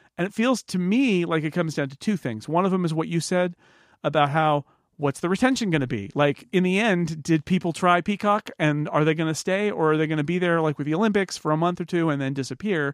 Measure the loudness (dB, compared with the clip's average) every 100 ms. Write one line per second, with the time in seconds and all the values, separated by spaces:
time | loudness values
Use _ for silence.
0 | _ -6 -4 0 0 0 -2 -4 0 2
1 | 2 2 2 0 0 -2 -2 -2 -4 -4
2 | -2 -2 -2 -8 -4 0 2 0 0 -2
3 | -2 -2 0 0 -2 -4 _ _ _ _
4 | -2 2 2 2 2 0 -2 _ _ -4
5 | -2 -2 -2 2 2 2 0 0 0 -4
6 | -4 0 2 0 -2 0 2 2 2 2
7 | 0 -4 0 0 2 0 0 0 2 2
8 | 0 -2 0 0 -2 -2 0 0 0 2
9 | 2 2 -2 -4 -2 -2 -2 0 2 2
10 | 0 0 -2 0 2 2 0 -2 -2 0
11 | 2 2 -2 -4 -2 0 0 -2 -4 0
12 | 0 0 -2 -4 -6 -6 -4 -2 -2